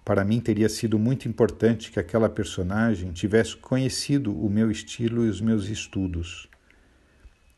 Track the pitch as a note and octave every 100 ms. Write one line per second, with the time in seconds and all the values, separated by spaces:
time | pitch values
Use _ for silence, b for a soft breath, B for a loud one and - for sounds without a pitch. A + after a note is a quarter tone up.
0 | - G2+ G2 A#2 A#2 G#2+ G#2+ - A2 G#2+
1 | A2+ C3 A#2+ A2 A2+ - A2 A2 - G#2
2 | F2+ A2+ G#2+ G#2+ G2 - F2+ G#2 A2+ F#2+
3 | F#2 E2 G2+ A2 A2+ - - C3 C3 -
4 | - C#3 D3+ D3+ G#2+ G#2 A2 G#2+ - -
5 | A#2 A#2 A2+ F#2 A2+ A2 G2 G#2+ - G2
6 | F#2 E2+ E2+ - - b b b b b
7 | b b b b b